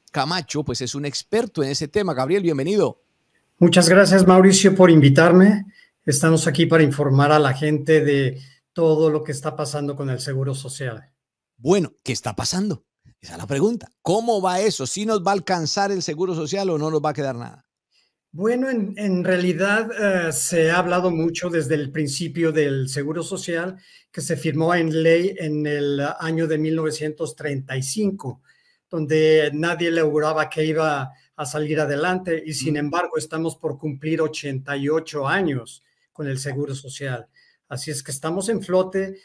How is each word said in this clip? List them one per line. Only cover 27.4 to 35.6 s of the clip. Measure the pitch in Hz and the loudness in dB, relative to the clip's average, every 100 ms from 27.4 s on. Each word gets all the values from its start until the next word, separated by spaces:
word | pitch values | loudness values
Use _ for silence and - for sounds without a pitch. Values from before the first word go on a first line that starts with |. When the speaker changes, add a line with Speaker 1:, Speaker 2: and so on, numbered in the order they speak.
| 151 139 135 135 | -6 -6 -6 -6
Speaker 2:
y | |
cinco, | 131 214 208 196 131 - _ _ _ _ _ | -6 -2 -2 -4 -10 -12 _ _ _ _ _
donde | 165 147 156 156 156 151 | -6 0 2 4 4 2
nadie | 147 170 165 170 | -2 -4 -2 -2
le | 165 | 0
auguraba | 156 151 151 156 151 | 0 0 0 -2 -4
que | 156 | -2
iba | 156 156 156 143 131 _ _ | -2 0 -2 -2 -6 _ _
a | - 143 | -12 -8
salir | 151 151 151 | -6 -4 -2
adelante | 147 143 175 185 185 160 156 | -2 -2 -2 -4 -4 -6 -6
y, | |
sin | 131 135 | -8 -4
Speaker 1:
Ujú. | 147 | -4
Speaker 2:
embargo, | 147 170 165 160 | -4 -4 -4 -6
estamos | 156 160 165 156 | -6 -6 -6 -6
por | 156 135 | -10 -8
cumplir | 156 135 156 160 | -10 -8 -6 -4
ochenta | 156 156 147 131 139 139 | -4 -6 -8 -8 -8 -6
y | 139 | -2
ocho | 160 160 147 139 | -4 -4 -8 -2
años | 185 175 127 | -2 -2 -4